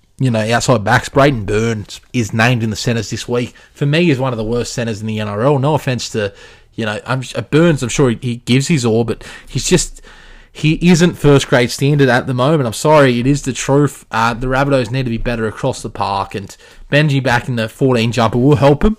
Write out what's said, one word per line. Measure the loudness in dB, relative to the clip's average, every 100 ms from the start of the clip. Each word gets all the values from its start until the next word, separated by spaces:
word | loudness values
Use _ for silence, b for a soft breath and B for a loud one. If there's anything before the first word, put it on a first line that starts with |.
| _ _
you | -2
know, | 0 0
outside | 0 2 0
backs. | 2 0 0
Braden | 2 2 2 -2
Burns | -2 0 -4 -8 -16 -8
is | -6 -4
named | 0 2 2
in | -2
the | -4
centres | -2 -4 -4
this | -8 -4
week. | -4 -4 b b
For | -4 -2
me, | 2 2
he's | 2
one | -2
of | -4
the |
worst | -4 -4 -4
centres | -6 -6 -6
in | -6
the | -6
N | -6
R | -2
L. | 0 2
No | 0 0
offence | -2 -6 -4
to, | -4 -4 B B B B
you | -8 -6
know, | -6 -6
I'm, | -6 -6 -10
uh, |
Burns, | -2 2 2 2
I'm | -2
sure | 0 0
he, | 0
he | -4 -8
gives | 0 0 2
his | 0 2
all, | 0
but | 0 -6 B B B
he's | -8 0
just, | 0 0 -8 B B B B B
he | -4 -2 2 4
isn't | 4 4
first | 2 4 4 4
grade | 0 0
standard | 0 0 2 4
at | 2 0
the |
moment. | -2 0 2 0
I'm |
sorry, | -2 4 6 6 4
it | 0
is | 0
the | -2
truth. | -6 0 2 2 -2 -6
Uh, | -2 -2
the | -2 -2
Rabbitohs | -2 0 0 0
need | -4
to | -4
be | -4
better | -4 -4 -4
across | -4 -6 -6
the | -10
park, | -8 -4 -4 -6
and | -8 -12 -18 b b -2
Benji | 2 2 2
back | 0 -2 -2
in | -4
the | -4
fourteen | 0 2 2 0
jumper | 2 0 2
will | 2 4
help | 4 4
him | 2